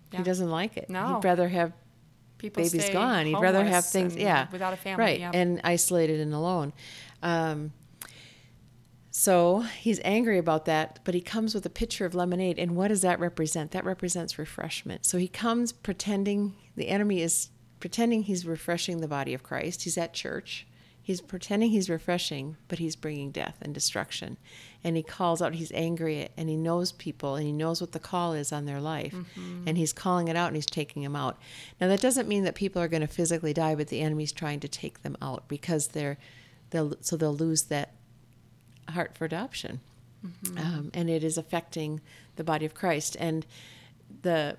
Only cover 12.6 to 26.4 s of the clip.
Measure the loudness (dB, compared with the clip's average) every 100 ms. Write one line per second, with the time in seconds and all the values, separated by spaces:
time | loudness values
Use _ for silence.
12.6 | 0 2 2 4 4 4 0 0 -2 0
13.6 | -2 -4 -4 -2 -2 -2 -4 -6 -8 -8
14.6 | -6 -6 -8 -4 -2 0 -2 -2 0 0
15.6 | -2 -4 -8 -4 -2 0 0 0 -2 -4
16.6 | -14 -6 -2 2 2 2 2 0 -2 -12
17.6 | -20 -12 -6 0 2 2 2 -2 -2 -6
18.6 | -2 -2 -2 -2 -2 -2 -4 -6 -6 -4
19.6 | -4 -4 -4 -2 -2 -4 -6 -8 -8 -12
20.6 | -12 -20 -20 -14 -6 -6 -6 -12 -2 2
21.6 | 4 4 2 -2 0 -2 -2 -4 -8 -10
22.6 | -10 -6 -4 -4 -8 -6 -6 -6 -6 -8
23.6 | -10 -4 -2 -2 -6 -8 -10 -12 -18 -20
24.6 | -20 -6 -2 -2 -2 0 2 2 0 -2
25.6 | -4 -2 -2 0 -2 -2 -6 -6